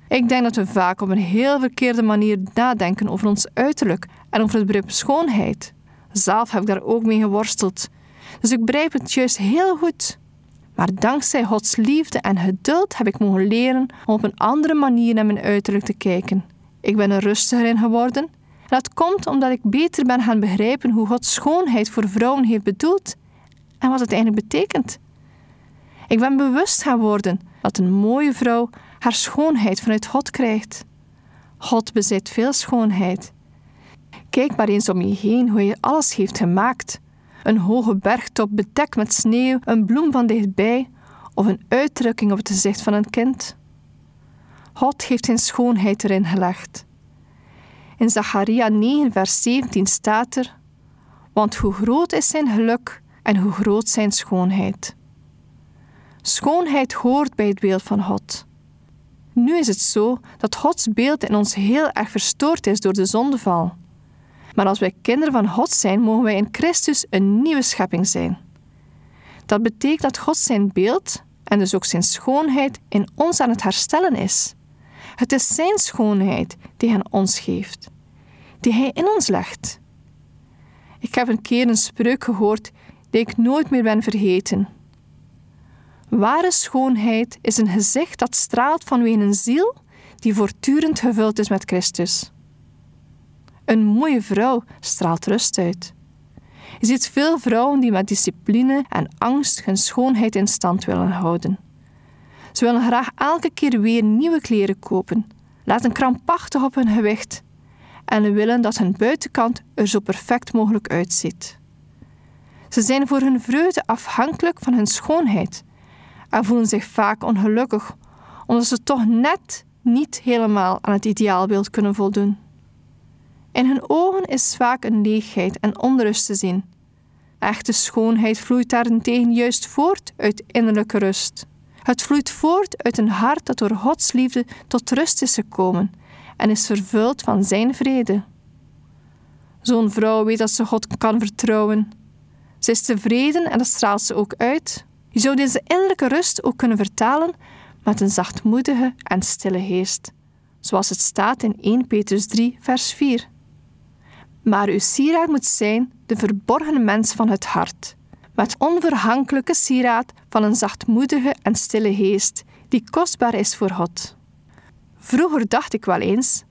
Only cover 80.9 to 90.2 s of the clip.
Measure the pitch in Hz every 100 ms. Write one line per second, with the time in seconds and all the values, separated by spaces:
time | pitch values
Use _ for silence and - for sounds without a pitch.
80.9 | - - - 247 220 - 240 247 220 -
81.9 | - 233 262 - 202 208 214 - - -
82.9 | - _ 226 226 - 233 285 311 262 220
83.9 | 214 220 208 196 185 - 196 196 - -
84.9 | - _ - - - - - - - -
85.9 | - - 220 208 302 359 - - 262 262
86.9 | 233 226 220 233 - - 220 214 196 208
87.9 | 262 339 - 226 - - 240 262 320 -
88.9 | 247 233 220 202 202 233 277 427 - _
89.9 | - - -